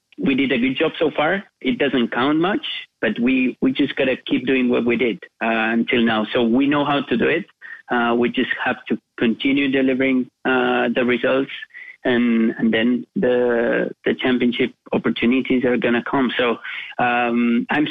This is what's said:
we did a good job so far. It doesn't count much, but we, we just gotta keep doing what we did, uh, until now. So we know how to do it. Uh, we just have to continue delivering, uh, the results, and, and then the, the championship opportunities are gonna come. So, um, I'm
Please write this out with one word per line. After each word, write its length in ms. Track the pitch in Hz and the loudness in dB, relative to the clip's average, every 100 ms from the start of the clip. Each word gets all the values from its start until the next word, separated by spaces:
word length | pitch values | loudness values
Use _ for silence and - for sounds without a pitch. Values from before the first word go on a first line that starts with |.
| _ - | _ -4
we 160 | 196 | -2
did 180 | 131 135 | 0 0
a 60 | 131 | 0
good 180 | 127 131 | 0 0
job 160 | 156 - | -2 0
so 120 | 156 | -2
far. 340 | - 151 196 - _ | 0 0 -2 -6 _
It 180 | 131 120 | -4 0
doesn't 340 | 143 131 117 | 0 0 0
count 260 | 120 135 156 | 0 0 2
much, 280 | 180 208 - - - - | 0 -2 -4 -10 -12 -6
but 180 | 113 107 | -4 0
we, 380 | 120 131 127 - | 0 2 0 0
we 100 | 135 | -2
just 240 | 135 139 - | 0 -2 0
gotta 200 | 131 123 | -2 -2
keep 300 | - 139 123 | -2 -2 0
doing 220 | 135 123 | 0 2
what 160 | 123 | 2
we 120 | 120 120 | 0 0
did, 260 | 123 95 - - | 0 -2 -10 -6
uh, 40 | 113 113 110 | -2 -2 0
until 300 | 117 117 123 | 0 0 2
now. 240 | 117 110 107 | 2 0 0
So 80 | 131 | 0
we 240 | 120 120 139 | 2 2 2
know 180 | 147 | 0
how 160 | 143 143 | 0 -2
to 160 | - 120 | 0 0
do 120 | 117 | 2
it. 180 | 156 202 _ - - - | 0 -4 _ -20 -16 -4
Uh, 240 | 123 117 120 | -2 0 2
we 100 | 120 | 0
just 220 | 120 120 - | 0 -2 -2
have 220 | 127 120 - | -4 -6 -6
to 120 | 120 _ - | -8 _ -2
continue 520 | 120 110 139 139 139 | -2 0 0 0 0
delivering, 600 | 135 131 127 135 131 127 _ | 2 2 2 0 0 -2 _
uh, 460 | 131 131 123 123 123 | -2 0 2 2 0
the 100 | 120 123 | 0 0
results, 440 | 120 127 131 139 - - - - - | 2 2 0 0 -8 -16 -18 -20 -6
and, 500 | - 120 120 113 113 - | 0 2 4 4 2 2
and 160 | 113 | 0
then 320 | 113 117 123 - - | 2 0 0 -4 -2
the, 720 | 123 123 123 117 120 120 - - | 2 2 2 2 2 0 -2 -4
the 100 | - | -4
championship 600 | 117 131 123 123 117 123 - - | -2 0 2 0 0 -2 -4 -6
opportunities 720 | 143 135 - 117 131 123 131 | -4 -2 0 0 0 0 0
are 140 | 123 120 | 2 0
gonna 260 | 120 120 | 0 -2
come. 260 | 120 139 131 - | -2 -2 0 0
So, 220 | 123 110 - - - - | -2 -2 -8 -12 -10 -4
um, 680 | 123 120 120 120 120 117 123 | 0 0 0 2 2 0 0
I'm 160 | 147 151 | -2 0